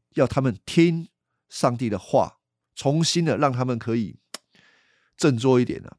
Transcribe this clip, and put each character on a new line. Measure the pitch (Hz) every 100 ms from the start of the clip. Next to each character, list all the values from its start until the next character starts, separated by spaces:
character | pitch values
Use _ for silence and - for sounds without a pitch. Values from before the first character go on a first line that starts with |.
| _
要 | - 131
他 | -
们 | 135 -
听 | - - 170 165 165 _ _ _ _
上 | - 135 120
帝 | 120
的 | 98
话， | - 131 92 - _ _ _
重 | - 139 151
新 | 165 175 165
的 | 113
让 | 147
他 | 123
们 | 127 120
可 | 117
以 | 117 98 - _ - _ _ _ _ _ _ _ -
振 | 165 117
作 | 131 123
一 | 123
点 | -
啊， | -